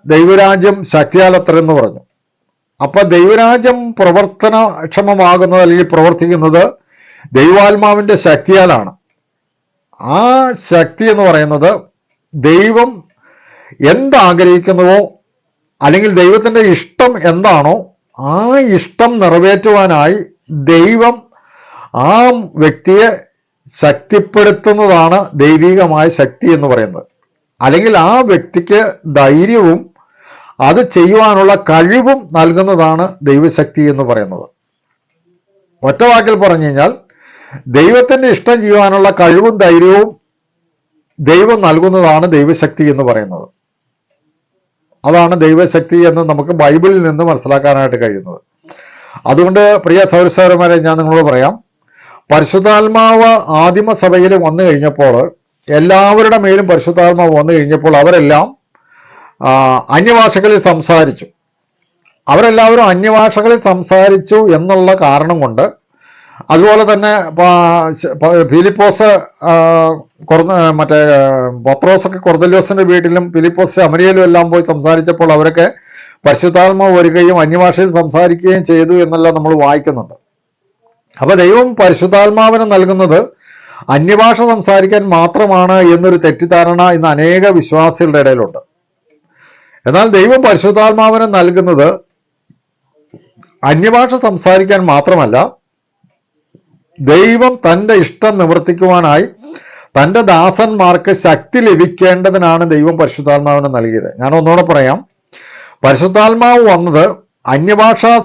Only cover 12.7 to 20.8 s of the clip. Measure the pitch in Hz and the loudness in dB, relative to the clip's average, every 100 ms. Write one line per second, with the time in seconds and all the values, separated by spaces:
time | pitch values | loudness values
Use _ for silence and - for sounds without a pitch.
12.7 | 226 262 202 - _ _ _ _ _ - | 0 -2 -4 -20 _ _ _ _ _ -20
13.7 | - 139 214 269 269 185 170 180 180 180 | -4 -2 0 0 2 2 2 2 2 0
14.7 | 180 180 202 196 _ _ _ _ _ _ | 0 2 2 -2 _ _ _ _ _ _
15.7 | - 143 180 214 180 180 220 226 220 208 | -6 -2 0 0 2 2 2 0 0 0
16.7 | 165 - - 247 220 165 170 202 156 147 | 0 -4 -2 -2 0 -2 0 0 0 0
17.7 | 190 185 _ _ - 139 170 233 269 254 | -4 -8 _ _ -12 -6 -4 -2 -2 0
18.7 | 185 - - 233 233 180 170 190 196 214 | -2 -4 -2 -2 0 0 2 2 0 0
19.7 | 208 185 156 151 208 - _ - 151 139 | 0 0 0 0 -2 -8 _ -14 -8 0
20.7 | 165 | 2